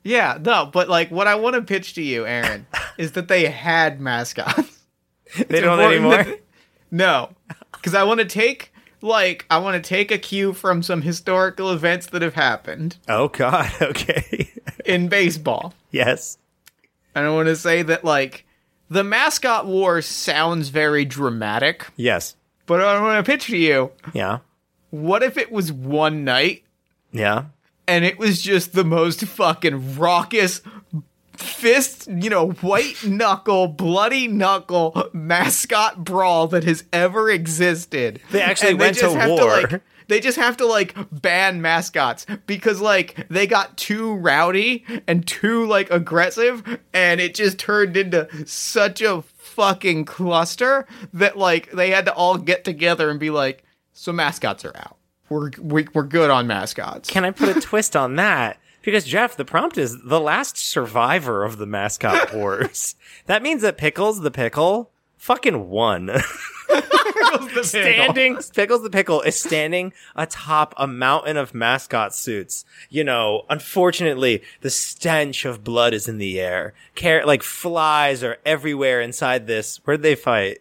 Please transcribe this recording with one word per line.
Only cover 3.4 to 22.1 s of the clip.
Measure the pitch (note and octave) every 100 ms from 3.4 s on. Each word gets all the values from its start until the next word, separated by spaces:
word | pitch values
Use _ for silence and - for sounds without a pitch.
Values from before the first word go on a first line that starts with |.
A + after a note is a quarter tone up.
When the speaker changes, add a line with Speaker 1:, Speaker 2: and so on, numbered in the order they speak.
| D3+
Speaker 1:
had | B2+ D#3+ E3 D#3+ C#3
mascots. | C3+ A#2 A#2+ - - - - _ _ _ _ _ _ E3+
Speaker 2:
They |
Speaker 1:
It's | B3 D#3+
Speaker 2:
don't | E3+ E3+
Speaker 1:
important | E3+
Speaker 2:
anymore? | D#3+ D#3 -
Speaker 1:
that | -
th-, | G#4 _ _ _ _ _
no. | E3+ F#3+ C#3 - - _ - - -
'Cause | F#3
I | G3
wanna | G3 A3+ G3
take, | G3 A#3+ C4+ - _ _ _
like, | G#3+ A3 F#3 E3 -
I | E3
wanna | F#3+ F3+
take | E3+ F#3 G3+
a | G#3
cue | - G3 G3
from | F#3+ F#3+ F3
some | E3+ F3
historical | D3+ E3 - F#3 F#3 F#3 F#3+
events | F3 E3+ F3+ F3
that | F3
have | E3+ C#3+
happened. | C3+ A2 - D#2 D#3+ - -
Speaker 2:
Oh, | A2 C#3
God. | - B2+ E3+ C#3+ -
<laughs> |
Okay. | D3 - - - - - - - - - -
Speaker 1:
In | F3+ F3
baseball. | G3+ F3 D#3 D3+ - F3+ - _
Speaker 2:
Yes. | C3+ A#2+ - - - _ _ - _ _ _ _
Speaker 1:
And | D3 D3
I |
wanna | D#3 D#3+ D#3+
say | E3+ E3+
that, | D#3+ E3 E3
like, | C#3+ C3+ - _ _ _ _ _
the | E3+
mascot | G3+ A3 D4 - B3+ A3 G3
war | F#3 F#3+ E3+
sounds | D#3 - - D3 E3 E3+ C#3
very | D3 D3+ D3 C#3
dramatic. | B2+ C3+ A#2 G#2+ A2 C#3 F3 - -
Speaker 2:
Yes. | B2